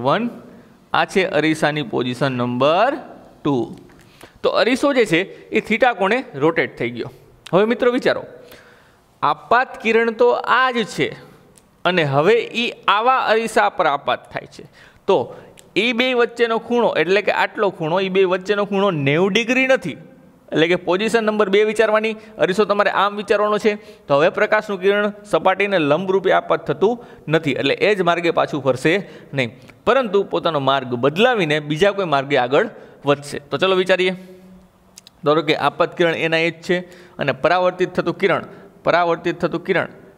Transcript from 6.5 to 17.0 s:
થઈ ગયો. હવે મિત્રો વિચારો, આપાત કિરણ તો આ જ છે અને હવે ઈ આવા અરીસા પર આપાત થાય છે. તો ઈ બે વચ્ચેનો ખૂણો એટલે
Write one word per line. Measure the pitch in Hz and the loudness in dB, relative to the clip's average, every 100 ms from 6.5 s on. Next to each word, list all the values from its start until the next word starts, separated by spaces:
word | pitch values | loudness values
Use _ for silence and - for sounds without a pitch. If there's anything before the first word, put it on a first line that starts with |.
| 165 127 - | 2 -2 -2
થઈ | 123 120 | -6 -6
ગયો. | 127 - - _ - | -10 -12 -20 _ -2
હવે | 170 | 0
મિત્રો | 214 233 247 | 2 2 0
વિચારો, | 247 180 123 - - - - - - _ _ _ - | 0 0 -2 -6 -18 -20 -20 -20 -20 _ _ _ -4
આપાત | 139 151 - 233 254 - | -2 -2 0 0 0 -4
કિરણ | 214 226 233 | 0 2 2
તો | 226 240 240 - 233 | 2 2 2 0 0
આ | 262 | 0
જ | 240 | 0
છે | 208 - 127 - - - _ - _ _ | -4 -2 -4 -4 -20 -20 _ -20 _ _
અને | 170 180 | -2 0
હવે | 151 135 160 233 - 214 | 0 2 4 2 0 -4
ઈ | 240 - - | -6 -4 0
આવા | 202 233 262 - | 2 2 2 2
અરીસા | 220 226 233 208 | 0 0 0 0
પર | - 160 | 0 -2
આપાત | 143 - 120 - | -2 -2 -4 -6
થાય | - - | -14 -14
છે. | - - - - _ - | -20 -20 -20 -20 _ 0
તો | 180 120 - - - - | 0 0 -10 -20 -20 -8
ઈ | - 226 | -2 0
બે | 226 254 | 0 0
વચ્ચેનો | 247 233 233 233 226 | 0 0 0 -2 -2
ખૂણો | 226 240 208 | -2 0 0
એટલે | - | 0